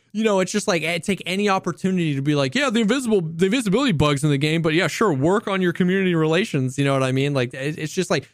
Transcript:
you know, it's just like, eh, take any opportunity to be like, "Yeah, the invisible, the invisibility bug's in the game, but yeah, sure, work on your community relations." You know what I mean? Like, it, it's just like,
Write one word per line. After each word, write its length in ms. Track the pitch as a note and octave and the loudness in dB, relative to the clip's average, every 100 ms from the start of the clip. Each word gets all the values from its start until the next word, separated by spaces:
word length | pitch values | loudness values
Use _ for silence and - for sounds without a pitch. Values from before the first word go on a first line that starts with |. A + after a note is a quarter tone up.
| _ | _
you 100 | G#3 | -2
know, 140 | A3 G3 | 2 2
it's 120 | F#3 | 0
just 160 | G#3 G#3 | -2 0
like, 140 | F3 | -2
eh, 160 | D#3 E3+ | -2 -4
take 240 | - F#3+ E3 | -4 -4 -4
any 220 | F#3+ G#3 | -2 0
opportunity 680 | F#3+ F#3 - F#3+ F#3 D#3+ C#3 | 0 -2 -4 -2 0 0 0
to 60 | |
be 120 | C#3+ | 0
like, 200 | C#3+ C3+ B3 | 0 0 0
"Yeah, 140 | C#4+ | 0
the 100 | A3+ | 2
invisible, 400 | G#3 C4+ A#3+ G#3 | 2 0 2 0
the 240 | D#3+ E3 F#3+ | 0 0 0
invisibility 460 | C4 G#3+ A3 C#4 | 2 0 2 2
bug's 300 | D3 D3 C#3 | 2 2 2
in 60 | D3+ | 0
the 80 | C#3 | 0
game, 240 | D3+ E3 | 0 0
but 120 | D#3+ | 0
yeah, 120 | D#3+ E3 | 0 0
sure, 240 | - G#3+ | 0 0
work 340 | C3+ D#3 G3+ G#3+ | 2 2 0 0
on 140 | F#3+ | 0
your 100 | F3+ | 0
community 420 | D#3+ F3+ G3 F#3 E3 | 0 0 2 2 2
relations." 600 | D#3 E3 A3 D3 C3 B2 | 2 0 0 -2 -2 0
You 60 | |
know 80 | C#3 | 0
what 100 | C3+ | 2
I 80 | C3 | 0
mean? 200 | C3 C#3+ | 0 0
Like, 200 | C#3 B2 | 0 -2
it, 240 | C3 C#3+ D#3 | -4 -8 -6
it's 140 | D#3 | -6
just 180 | F#3 F3+ | -4 -2
like, 180 | E3 - | -2 -4